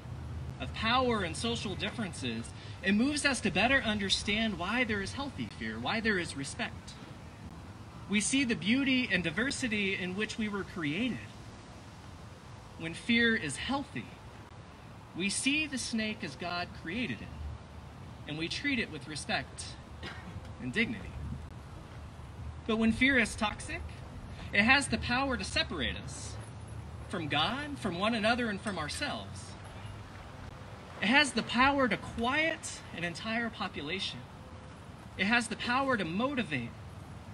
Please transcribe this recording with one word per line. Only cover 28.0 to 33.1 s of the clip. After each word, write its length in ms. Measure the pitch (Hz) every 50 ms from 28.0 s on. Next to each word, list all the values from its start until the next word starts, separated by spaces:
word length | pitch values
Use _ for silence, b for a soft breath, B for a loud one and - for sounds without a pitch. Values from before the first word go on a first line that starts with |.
| 196 220 240
another, 340 | 220 202 220 240 247 240 226
and 120 | 196 190
from 180 | - 220 190 170
ourselves. 640 | 151 147 - - 294 262 151 110 101 - - - - - - - - - - - - - - - - - - - - - - - - - - - - - - - - - - -
It 40 | 190
has 260 | 196 254 294 - 254
the 100 | - 226
power 460 | 220 - - 233 254 285 285 285 262 233
to 80 | 185
quiet 840 | - - - - 226 233 240 269 302 320 330 320 - - - - - - - -
an 80 | 170 165
entire 460 | 175